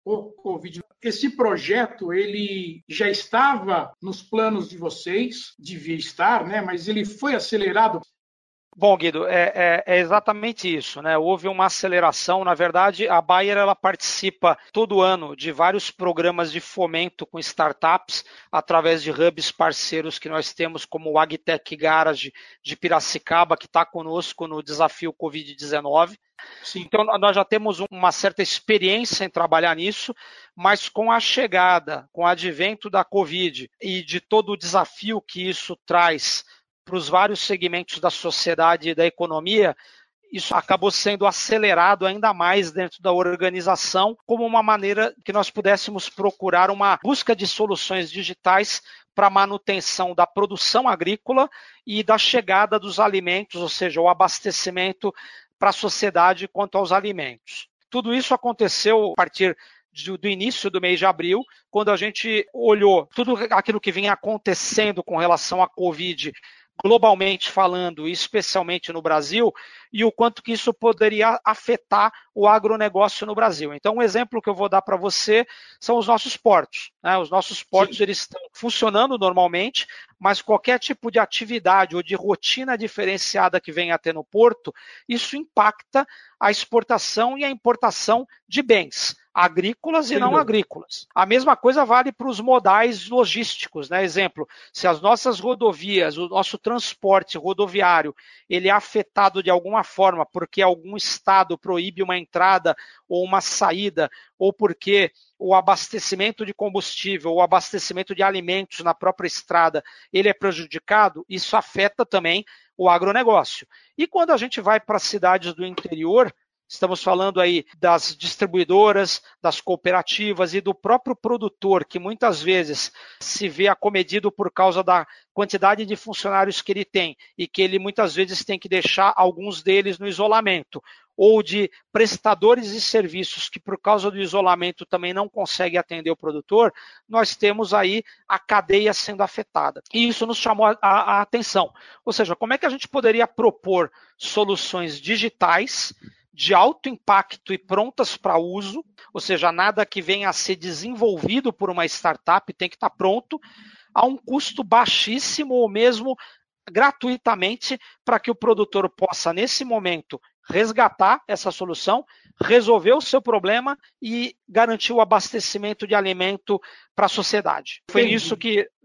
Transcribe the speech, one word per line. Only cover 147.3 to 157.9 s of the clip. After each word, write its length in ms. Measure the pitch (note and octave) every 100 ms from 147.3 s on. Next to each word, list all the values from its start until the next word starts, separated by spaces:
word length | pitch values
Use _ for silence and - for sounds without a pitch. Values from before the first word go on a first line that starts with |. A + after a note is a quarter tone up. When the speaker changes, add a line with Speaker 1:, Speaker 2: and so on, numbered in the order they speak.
| - -
Speaker 2:
e 60 | F#3+
prontas 580 | - G3 A#3 - A#3+ -
pra 200 | - E3
uso, 480 | F3 F#3+ G3 B3+ - _ -
ou 80 | F#3
seja, 320 | - F3 E3+
nada 340 | E3+ G3 G3+ -
que 160 | F#3+
venha 260 | E3 G3+ G3
a 40 |
ser 240 | - - F#3
desenvolvido 960 | F3+ D3+ G#3+ A#3 A3 F3 F3 B3 C4
por 180 | - G3
uma 140 | F3
startup, 680 | E3 - E3+ D#3 - F#3 -
tem 160 | - F3+
que 80 | -
tá 140 | G#3+
pronto, 500 | - F#3+ A3+ - D#4 - - - _ _
a 100 | -
um 120 | B3 C4+
custo 480 | - C4+ - -
baixíssimo 920 | G#3 A3+ A#3 - G#3 B3 - - C#4+
ou 140 | B3 A3+
mesmo 480 | G3+ B3 A3 C4 B3+ - _ _ _ -
gratuitamente, 1120 | F3+ C#4 - B3 B3+ A3+ G3+ F#3 A#3 - C4 -